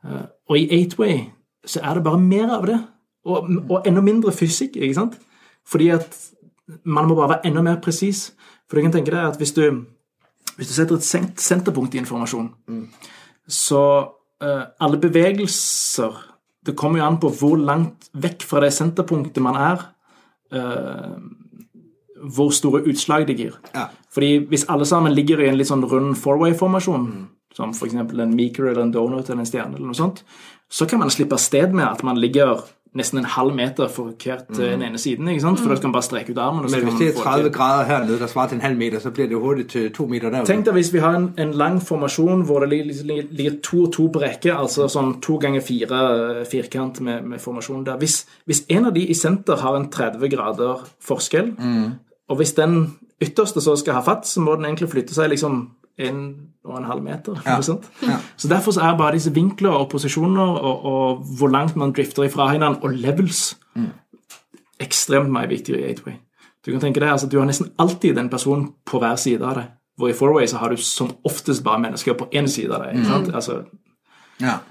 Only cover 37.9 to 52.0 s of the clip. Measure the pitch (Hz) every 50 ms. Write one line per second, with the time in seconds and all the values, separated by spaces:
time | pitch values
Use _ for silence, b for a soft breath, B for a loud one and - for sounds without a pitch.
37.9 | 147 131 117 110 113 120 120 117 - 131 131 123 127 117 120 135 131 117 117 117
38.9 | 107 107 110 131 - - 135 113 117 117 117 135 143 131 120 - - 123 110 107
39.9 | 110 - 151 120 123 120 117 113 117 131 120 - 196 214 208 226 196 180 170 170
40.9 | 175 165 156 165 170 180 180 180 180 - 156 151 147 147 147 160 180 185 180 -
41.9 | 165 151 143 139 - - 160 170 185 185 180 143 147 143 139 143 147 151 151 147
42.9 | 139 139 147 147 151 147 151 147 160 143 139 147 147 147 - - - 175 175 165
43.9 | 170 - 160 160 160 156 143 131 - - - 175 170 143 139 127 - 143 143 139
44.9 | - 147 135 131 127 127 - - 156 147 143 139 139 135 131 - 123 113 110 107
45.9 | 127 131 131 131 120 117 117 120 120 120 117 117 - 127 113 - - 131 131 131
46.9 | 127 - 131 123 117 117 - 120 120 113 - 123 120 117 117 - 135 135 135 131
47.9 | 131 135 151 160 - - - b b b b 170 147 131 - - 165 202 240 240
48.9 | 180 165 185 170 165 165 - 160 190 196 - - 156 135 131 131 139 139 139 143
49.9 | - - 123 117 101 113 135 139 143 127 104 107 104 92 120 123 127 123 - -
50.9 | _ _ - - 131 - - - - 160 208 240 220 - 123 123 120 113 110 113
51.9 | 123 131